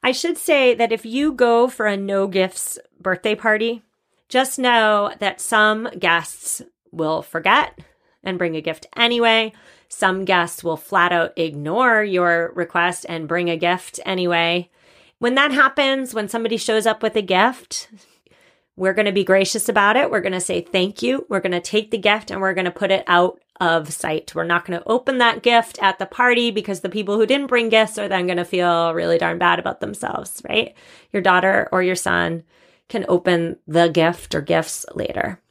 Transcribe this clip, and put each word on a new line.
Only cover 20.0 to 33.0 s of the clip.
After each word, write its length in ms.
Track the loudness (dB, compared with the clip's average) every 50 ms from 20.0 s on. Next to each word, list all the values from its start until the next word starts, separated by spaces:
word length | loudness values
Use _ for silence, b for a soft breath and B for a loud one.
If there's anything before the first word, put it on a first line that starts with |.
| 2 2
We're 120 | 0 -2
gonna 180 | -2 -2 -4 -4
say 220 | -4 -4 -4 -4
thank 420 | -6 -2 -2 0 0 0 -2 -4 -2
you. 240 | -2 -2 -2 -4 _
We're 120 | -4 -2
gonna 200 | -2 0 -2 -2
take 300 | -4 -2 -2 -2 -2 0
the 60 | -6 0
gift 320 | 2 2 2 2 -2 -8
and 100 | -8 -4
we're 140 | -2 -2 -2
gonna 160 | 0 -2 -4
put 180 | -4 -4 -2 0
it 140 | 0 0 2
out 340 | 4 4 4 4 2 0 _ _ _ _ -2
of 320 | 0 2 2 0 0 -4 -10
sight. 400 | -8 -6 -4 -4 -4 -6 -6 -6
We're 120 | -6 -2
not 200 | 0 0 -2 -2
gonna 160 | -4 -8 -8 -2 -2
open 320 | -2 -2 0 -2 0 2
that 240 | 2 2 2 2 2
gift 340 | 4 4 4 2 2 -6 0
at 180 | 0 0 0 0
the 80 | -8 -10
party 420 | -2 0 2 2 4 2 0 0
because 300 | -2 -4 -6 -6 -8 -6
the 100 | -6 -8
people 280 | -6 -6 -4 -2 0 0
who 100 | 2 2
didn't 200 | 2 0 0 0
bring 220 | 0 0 2 4
gifts 300 | 4 4 4 2 0 -8
are 80 | -6 -2
then 180 | -2 -2 -2
gonna 200 | 0 -2 -2 -4
feel 480 | -2 -2 0 2 2 2 2 2 0 0
really 260 | -2 0 0 0 2
darn 180 | 0 0 -2 2
bad 220 | 2 2 2 2
about 200 | -2 -6 -6 -6
themselves, 640 | -8 -10 -8 -8 -8 -6 -6 -6 -10 -10 -16 -16 -10 -4
right? 260 | -2 -2 -2 -4 B B B B B B B B
Your 100 | -6 -2
daughter 480 | 0 2 2 4 4 2 2 2 0 0
or 120 | -2 0 0
your 120 | 0 -2
son 480 | -2 -2 0 0 0 0 0 -4 -6 -10 b b b b b b b b b
can 160 | -8 -6